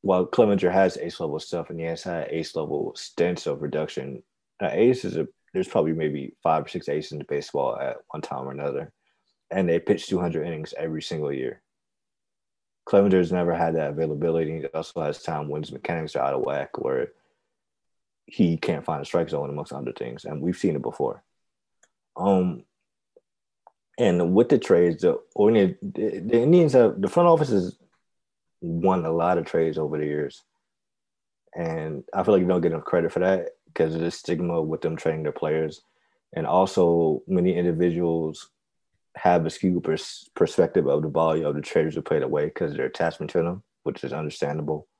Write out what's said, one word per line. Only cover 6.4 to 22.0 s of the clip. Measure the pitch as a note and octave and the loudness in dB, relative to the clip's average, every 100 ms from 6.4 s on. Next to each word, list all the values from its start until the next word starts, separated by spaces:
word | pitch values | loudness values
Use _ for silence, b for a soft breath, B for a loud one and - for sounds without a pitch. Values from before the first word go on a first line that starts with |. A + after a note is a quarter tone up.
five | E2 D#2+ D2+ | 0 0 -2
or | |
six | F2+ - | -8 -4
aces | D2 D#2 | -4 -4
in | D2+ - | -10 -6
baseball | D2 C#2+ D2 C2 A#1 | -6 -4 -4 -2 -4
at | C2+ - _ | -6 -8 _
one | D#2 | -12
time | - C2 C2 | -10 -8 -8
or | |
another. | C#2 D2 C#2 E2 _ _ _ _ _ _ | -6 -6 -6 -8 _ _ _ _ _ _
And | F#2+ F2+ | -2 2
they | E2+ | 2
pitch | - G2 - | 2 -2 0
two | F2+ | -2
hundred | F2 D#2+ D#2+ | 0 -2 -4
innings | D#2 D#2 - | -6 -10 -8
every | D#2+ D#2 | -6 -6
single | - D#2+ D2 | -6 -6 -4
year. | C2+ B1+ - _ _ _ _ _ _ _ _ _ _ _ _ - | -4 -6 -8 _ _ _ _ _ _ _ _ _ _ _ _ 2
Clevenger's | G2+ G2+ F#2 F2 | 4 6 4 4
never | F2+ F2 E2+ | 0 0 0
had | E2 E2 | 0 0
that | D2 | -2
availability. | D2 D#2+ D2+ E2+ E2 D#2 D#2+ | -2 -4 -2 0 0 -2 -4
He | C#2 | -6
also | D#2+ D#2+ - | -8 -8 -6
has | D2+ D2+ | -6 -6
time | - D#2 D2 | -6 -6 -4
when | D2+ | -6
his | D2+ | -8
mechanics | C2+ - E2 D#2 - | -10 -6 -6 -4 -2
are | C2 | -2
out | |
of | C#2 | -2
whack, | C2 C#2 C#2 - | -2 -2 -4 -6
where | - C2 - _ _ _ _ _ _ _ _ _ _ _ _ | -2 -2 -4 _ _ _ _ _ _ _ _ _ _ _ _
he | - F2+ E2 | 0 2 2
can't | - D#2 | -2 -4
find | - D2+ | -4 -6
a | C#2+ | -2
strike | F2 D#2+ | -2 -2
zone, | D2+ C#2+ | -4 -6
amongst | D2 D2+ | -8 -10
other | C#2 B1 | -10 -10
things. | - A#1+ A#1+ - | -8 -10 -10 -10
And | D2+ | -6
we've | D#2+ F2+ | -4 0
seen | F#2+ D2+ | 0 0
it | |
before. | A1+ - C2+ - _ _ _ _ _ _ _ _ | -4 -4 -4 -4 _ _ _ _ _ _ _ _